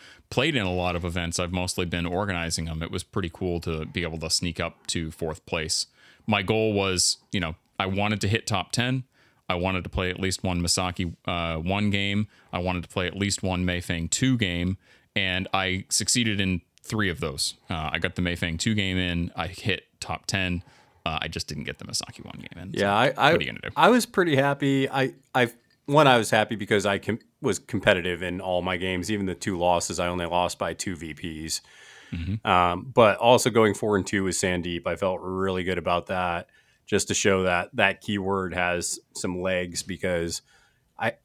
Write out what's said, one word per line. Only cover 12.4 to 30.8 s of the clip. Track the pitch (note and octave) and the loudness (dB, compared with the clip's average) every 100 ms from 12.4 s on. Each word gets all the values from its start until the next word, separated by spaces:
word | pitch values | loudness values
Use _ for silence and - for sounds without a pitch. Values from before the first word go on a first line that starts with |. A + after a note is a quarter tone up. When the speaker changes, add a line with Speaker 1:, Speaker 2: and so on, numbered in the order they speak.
| _ | _
Speaker 1:
I | F2+ | -4
wanted | F2+ F2+ | -2 -2
to | F2 | -4
play | G2 F2+ | -4 -2
at | F#2+ | -2
least | G2+ - | -2 -2
one | F#2+ F2+ F2+ | -2 0 0
Mei | F2 | -2
Fang | - E2+ E2 | -2 -4 -2
two | - C3 B2 | 0 2 2
game, | F#2+ F2 F2+ F#2 _ _ _ G2+ | 0 0 -2 -2 _ _ _ -2
and | F#2+ F#2 F#2+ | 0 0 -2
I | F#2+ F#2+ F#2 - | 0 0 -2 -2
succeeded | - G#2 B2 A2+ G2+ | -2 0 2 2 0
in | F#2+ F2 - _ | 0 0 -4 _
three | - A2 G2 | -6 -2 -2
of | D2 | -2
those. | D#2 C#2 - - - | -4 -4 -4 -6 -8
Uh, | E2+ D#2 | -6 -4
I | E2+ | -2
got | F#2 F2+ | -2 -2
the | |
Mei | F2 F2 | -2 -2
Fang | F2 E2 | -2 -2
two | A2+ | 0
game | G#2+ F#2+ F#2 | 0 0 0
in. | F2+ E2+ F2 - | 0 0 -2 -4
I | E2+ | -6
hit | F#2 G#2+ F2 - - | -6 -4 -4 -6 -14
top | - F#2 - | -10 -8 -4
ten. | G2 F#2 F2 - - _ _ D#2+ | -2 0 -2 -6 -18 _ _ -6
Uh, | D#2 | -4
I | D#2+ | -6
just | - - | -8 -8
didn't | D2+ C2 | -10 -10
get | C2+ | -10
the | - | -10
Misaki | - - - | -10 -10 -14
one | - - | -16 -16
game | - - | -16 -14
in. | G2 | -8
Speaker 2:
Yeah, | G2 | 0
Speaker 1:
So | G2+ | 2
Speaker 2:
I, | G2+ C3 - | 4 2 4
I, | C#3 | 4
Speaker 1:
what | E3+ | 4
are | |
you | C2 | 0
gonna | - | -6
do? | - - | -6 4
Speaker 2:
I | F3 | 6
was | B3 - | 6 2
pretty | - F3 C3 | 0 2 4
happy. | C#3+ C#3+ C#3 C3+ C3+ | 4 2 2 2 2
I, | C3+ C3 - _ C3 | 0 -2 -4 _ 2
I, | A#2 - _ _ - | 2 -2 _ _ 2
one, | C#3+ C#3+ | 6 8
I | A#2+ | 6
was | G#2+ | 6
happy | A2 G#2+ G#2+ | 2 2 -2
because | G2 G#2+ G2+ | 2 2 2
I | G2+ | 0
com-, | G2+ A2+ _ _ | -2 -6 _ _
was | C3 F#2+ | -2 -2
competitive | - G2+ G#2+ F#2 F2 E2+ | -4 0 4 4 2 -4
in | F2+ F2+ | -4 -6
all | F#2 F2+ | -2 -2
my | F2+ F2+ | 0 -2
games. | F#2 F#2 F2+ | -2 -4 -2
Even | G#2+ F#2+ | -2 -2
the | E2+ | -4
two | G#2 F2+ | -4 0
losses, | F2 F2 - E2+ | 2 2 0 -2
I | F2 | -2
only | F2+ E2+ | -2 0
lost | F2 F2 - | 0 0 -2
by | G#2 | -6
two | E2+ | -6